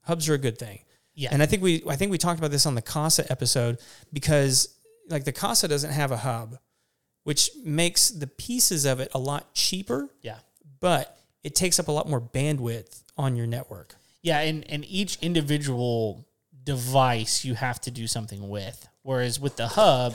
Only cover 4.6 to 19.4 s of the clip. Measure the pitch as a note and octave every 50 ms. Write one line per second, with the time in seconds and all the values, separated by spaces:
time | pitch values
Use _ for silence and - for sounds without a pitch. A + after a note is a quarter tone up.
4.6 | - - _ _ _ _ _ _ _ - E3 C#3+ C3+ E3 - - G3 G3+ A#3+ -
5.6 | - E3+ D3 C#3+ D3 D3+ C#3+ D3+ D3 C3+ C3 A2+ A2 C3+ A#2 A2 G2+ A2+ B2+ -
6.6 | _ _ _ _ _ _ _ _ _ _ _ _ _ - D3 - - - - D4+
7.6 | B3+ D#3+ D3 D#3+ E3+ F3 - - - - A#3 D#3+ C#3+ C3+ _ - - - A#3+ B3
8.6 | - - F#3+ D#3 C#3 C#3 C3 B2 C3+ - - C3+ B2+ C#3 C#3+ D3 - _ _ -
9.6 | - - F#3 F#3 G3 - A#3+ C#4 C#4+ C#4 _ _ - A2+ A2 A2+ _ _ _ _
10.6 | _ D3 C3+ _ - F3+ E3+ C3+ B2 - - _ _ _ _ _ - D3+ D3+ -
11.6 | F#3 F3+ - - E3 - D3 D3+ - - D3 B2 A#2+ A#2 - C3 C#3 D3+ D3+ C#3
12.6 | A#2+ A#2 A2+ A#2 - _ - - _ _ _ - C#3 C3+ B2 A#2 A#2 A#2 A#2 B2
13.6 | - - - F2+ D#2+ _ - _ _ _ _ _ - E3 D#3 D3 D#3 D#3 D#3+ D#3
14.6 | - - D#3 D3 D3 - F#3+ F#3 G#3 F3 - - D#3 E3+ F3 E3 D3 C#3 D3+ D3+
15.6 | C#3+ C#3 B2+ A#2+ B2 B2 A#2 A#2 A2 G#2+ F#2+ - - _ _ _ _ _ _ C3
16.6 | C3 C#3+ C#3 B2+ A#2+ B2+ C3 C#3 C3 B2 A#2+ A2+ A2 - - - - C3 B2 G#2+
17.6 | C3+ B2 A#2+ - - B2+ A#2+ B2 A2+ A2+ - A#2 G#2+ G2+ G2+ F#2+ G2+ G2 G2+ G2+
18.6 | F#2+ - - - - - _ _ _ C3+ C3 B2+ B2 B2 A2+ C#3+